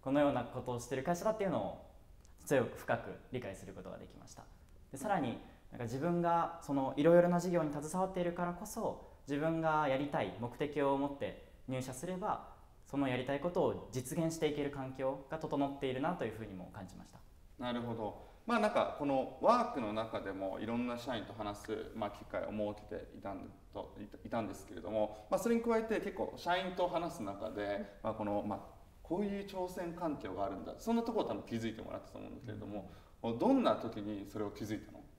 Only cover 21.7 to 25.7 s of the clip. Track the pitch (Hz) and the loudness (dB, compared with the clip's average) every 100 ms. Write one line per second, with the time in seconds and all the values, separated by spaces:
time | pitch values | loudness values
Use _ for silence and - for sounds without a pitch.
21.7 | 110 - 107 104 - - 98 - 107 104 | -4 -4 -4 -4 -4 -6 -4 -2 0 -2
22.7 | 104 - 92 - - 98 95 - - - | -2 -8 -10 -10 -10 -8 -8 -10 -14 -14
23.7 | 101 - - 104 - 110 117 107 95 - | -10 -10 -10 -14 -12 -4 -2 -2 -6 -12
24.7 | - - 110 107 - - 190 233 233 233 | -10 -2 2 2 0 -2 0 4 2 4